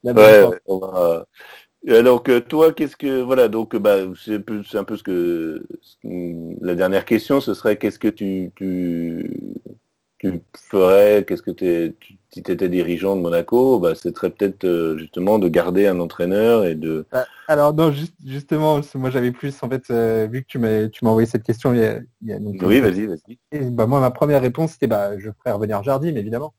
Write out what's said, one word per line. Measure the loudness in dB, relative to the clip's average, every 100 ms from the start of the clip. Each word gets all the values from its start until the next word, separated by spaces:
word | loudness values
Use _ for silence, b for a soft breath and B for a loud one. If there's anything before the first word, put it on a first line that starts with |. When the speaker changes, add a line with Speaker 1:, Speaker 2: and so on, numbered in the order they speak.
Speaker 1:
la | 2
bonne | 8 10
Speaker 2:
Ouais, | 10
Speaker 1:
forme. | 8
Speaker 2:
ouais, | 2 -6
on | -6
va, | -4 -2 0 0 -8 B B B B _ 4
et | 6
alors | 8 4
que | 4 0
toi, | 0 2 2
qu'est-ce | 2 -6 -6
que, | -4 -4
voilà, | 0 0 0
donc, | -2 -4 0
bah, | 2 2 -2 -10
c'est | -8 -8
un |
peu, | -8 -10
c'est | -8 -8
un |
peu | -6 -10
ce |
que, | -6 -2 -2 -2 -6 -10 -14 -20
ce | _ _
que, | -12 -10 -10 -10 -12 -10 -6
la | -2
dernière | 0 0 0
question, | -2 2 -2
ce | 0
serait | -4 -2 -2
qu'est-ce | -4 -2
que | -4
tu, | -4 -6 -6 -8 _
tu, | -6 -4 -4 -4 -6 -8 -8 -10 -12 -14 -16 -20 _ _ _ _
tu | -6 -6 _ -20
ferais, | _ 2 6 6 6 4 0
qu'est-ce | -6
que | -6
t'es, | -4 -2 0 -2 -8
tu, | -20 _ _
si | -16
t'étais | -8 -4 -2
dirigeant | -2 -2 -4 -2 -2
de |
Monaco, | 0 -2 0 2 4 2
bah, | 0 -2
ce | -8
serait | -6 -6
peut-être, | -2 -4 -2 -2
euh, | 0 -2 -4
justement | -8 -4 0 2
de | 2
garder | 2 2 2 2
un | 0
entraîneur | -6 -4 -2 0 2 2 2
et | -2
de | -6 -6 -6
Speaker 1:
Ah, | -6 -6 B -2
alors | 2 2
non, | 2 0
juste, | 0 -8 _ -14
justement, | -14 -6 -2 2 0
parce | -2
que | -6
moi | -4
j'avais | -2 -2
plus, | -4 -10 -10
en | -8
fait, | -8 -4
euh, | -2 0 0 -2
vu | -6
que | -10
tu | -4
m'as, | -2 0 -2
tu | -2 0
m'as |
envoyé | 2 2
cette | -2
question | -4 -2 0
il | 2
y | 0
a, | -2 -12 _
il | -12
y |
a | -10
donc | -10 -4
Speaker 2:
Oui, | 2 4
Speaker 1:
longtemps. | 4
Speaker 2:
vas-y, | 0 -6
vas-y. | -8 _ -20 _
Speaker 1:
Et, | -8 -6
bah, | -2 0
moi, | 2
ma | 0
première | 0 2 2
réponse, | 0 -2 -6
c'était, | -4 -2
bah, | -2 -2 -6
je | -12
ferais | -10 -6
revenir | -4 -4 -4
Jardim, | -2 -2 -2 -6
évidemment. | -6 -8 -10